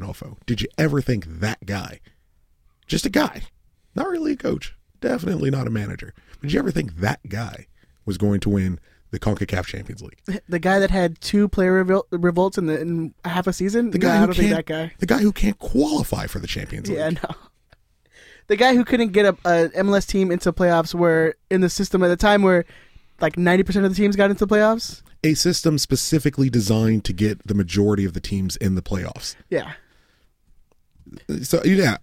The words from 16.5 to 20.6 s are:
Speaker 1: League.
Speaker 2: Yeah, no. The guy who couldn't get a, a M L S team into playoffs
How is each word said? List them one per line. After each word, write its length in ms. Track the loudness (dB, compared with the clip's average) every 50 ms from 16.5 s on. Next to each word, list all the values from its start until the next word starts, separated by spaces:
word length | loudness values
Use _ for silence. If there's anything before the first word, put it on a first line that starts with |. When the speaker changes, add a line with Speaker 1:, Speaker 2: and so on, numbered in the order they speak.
| -8 -8 -8 -8 -10 -10 -6 -6
Speaker 1:
League. 80 | -4
Speaker 2:
Yeah, 120 | -4 -2 -2
no. 180 | -4 -4 -6 -8 -10 -14 -18 _ _ _ _ _ _ _ _ _ _ _ _ _ _ -20 -20 -20 -20 -18 _
The 100 | -2 2
guy 180 | 4 6 6 6
who 80 | 4 4
couldn't 300 | 2 2 2 2 2 2
get 120 | 4 4
a, 120 | 4 2 0 0
a 240 | 2 2 4 2 2 0
M 140 | 0 0
L 80 | 2 2
S 100 | 2 0
team 240 | 0 0 0 0 0
into 200 | 0 -2 -2 -2
playoffs 420 | 0 2